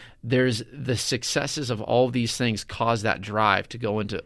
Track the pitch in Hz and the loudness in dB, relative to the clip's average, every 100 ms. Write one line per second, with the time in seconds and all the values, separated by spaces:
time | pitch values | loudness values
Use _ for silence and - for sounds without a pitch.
0 | - - 117 127 127 113 - 143 127 113 | -12 -14 0 2 2 0 -6 -8 -2 -2
1 | - 120 - 147 143 156 123 107 - 120 | 0 -2 -2 -2 -2 -4 -4 -4 2 4
2 | 127 123 117 - 123 104 - - 117 117 | 4 2 -2 0 0 -2 -6 -2 0 2
3 | 107 87 98 104 107 95 - 117 113 107 | 0 -2 -2 2 4 4 0 -4 -2 -2
4 | 104 95 | -2 -6